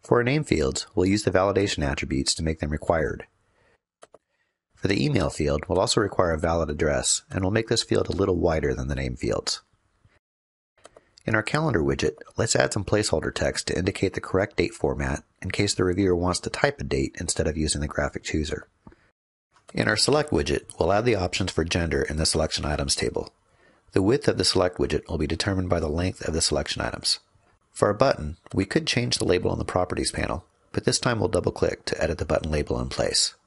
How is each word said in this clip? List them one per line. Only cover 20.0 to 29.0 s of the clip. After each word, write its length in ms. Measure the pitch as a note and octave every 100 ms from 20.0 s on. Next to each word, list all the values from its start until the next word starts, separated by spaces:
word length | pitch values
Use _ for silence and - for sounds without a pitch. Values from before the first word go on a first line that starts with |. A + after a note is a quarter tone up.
| - D3 D3
widget, 320 | D#2 C#2+ C#2 - -
we'll 140 | E2
add 120 | G2+
the 120 | B2 G#2
options 340 | F2+ - F#2
for 140 | -
gender 360 | E2 F#2 E2 C#2+
in 160 | - D#2
the 80 |
selection 400 | D#2+ E2 D#2+ -
items 300 | D2 D2 C#2
table. 360 | - B1+ - - _ _ _ _ _ _
The 80 | G2+
width 280 | F#2+ C#3+ -
of 100 | G2
the 60 |
select 340 | F#2 F#2+ F2+ -
widget 280 | C#2 D2 -
will 100 | E2
be 80 | D2+
determined 420 | E2 - F#2+ F2+
by 120 | F2
the 80 | D#2+
length 380 | D#2 F#2 - -
of 60 |
the 80 | D#2+
selection 400 | - C#2+ C#2+ -
items. 380 | - - - - _ _ _ _ _
For 180 | - G#2+
a 40 |
button, 420 | G#2 C3+ - D2+ E2 -
we 100 | G2
could 220 | F#2+ A2+ -
change 320 | -